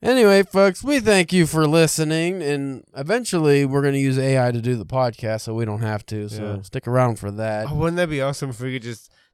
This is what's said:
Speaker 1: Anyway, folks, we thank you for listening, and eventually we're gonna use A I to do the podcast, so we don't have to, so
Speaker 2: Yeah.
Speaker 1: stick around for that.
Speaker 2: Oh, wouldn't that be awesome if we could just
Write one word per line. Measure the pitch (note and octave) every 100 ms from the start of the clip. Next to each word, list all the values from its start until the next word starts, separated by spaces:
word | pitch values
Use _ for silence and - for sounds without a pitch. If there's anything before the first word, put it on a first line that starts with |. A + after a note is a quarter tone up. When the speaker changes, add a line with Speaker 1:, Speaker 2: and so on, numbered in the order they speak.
Speaker 1:
Anyway, | A3 B3+ G#3 G3
folks, | F#3+ F#3+ G3 F3+
we | C4 C#4+
thank | A3 G3 E3+
you | F#3 D#3
for | D#3 D#3
listening, | E3 D#3+ - D#3 D#3+ E3+ F#3+
and | C#3+ C#3+ C#3 B2+ -
eventually | - D3 A#3 A3+ F3 D3+ C#3
we're | C#3 C#3
gonna | C#3 C#3
use | C3+ C3
A | C3+ C3
I | B2
to | A#2+
do | A#2 B2
the |
podcast, | F2 C3 B2+ A2 A2 A2
so | -
we | A2+
don't | A2 G#2
have | A2 G#2 -
to, | G#2+ G#2
so | G#2+ G#2+ G#2
Speaker 2:
Yeah. |
Speaker 1:
stick | G2 C3 A#2
around | B2+ B2+ G#2+
for | G2+
that. | G2+ A2 G#2+ B2
Speaker 2:
Oh, |
wouldn't | D3+ D#3+ F3
that | E3+
be | D3
awesome | C3+ C#3 C#3
if | A2
we | C3
could | B2+
just | A2+ A2+ - _ _